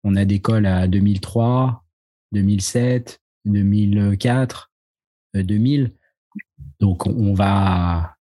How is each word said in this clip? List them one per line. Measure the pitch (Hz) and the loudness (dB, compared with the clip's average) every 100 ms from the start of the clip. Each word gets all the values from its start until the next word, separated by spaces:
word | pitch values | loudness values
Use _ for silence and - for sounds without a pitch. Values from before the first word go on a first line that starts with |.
on | 101 98 | 0 0
a | |
des | 98 101 | 2 0
cols | - 110 | 0 0
à | 101 92 90 | 2 0 0
deux | 98 | 2
mille | 101 98 | 2 0
trois, | - 117 117 127 131 117 _ _ _ _ _ | -4 -2 0 0 -2 -4 _ _ _ _ _
deux | 104 | -2
mille | 98 101 | 0 0
sept, | 95 123 123 127 120 - _ _ | -2 -2 0 -2 -4 -20 _ _
deux | 104 101 | -2 0
mille | 101 104 104 101 101 98 | 2 2 2 2 0 0
quatre, | 123 123 123 - - _ _ _ _ _ _ 101 | 0 0 -2 -6 -20 _ _ _ _ _ _ -6
euh, | |
deux | 92 104 | -2 0
mille. | 120 143 127 - _ _ _ - - _ 69 - | 2 2 0 -4 _ _ _ -20 -20 _ -20 -2
Donc, | 101 90 - | 0 0 -2
on, | |
on | 110 101 | -2 0
va | 95 98 98 98 90 87 87 82 - | 2 2 2 2 0 0 -2 -4 -10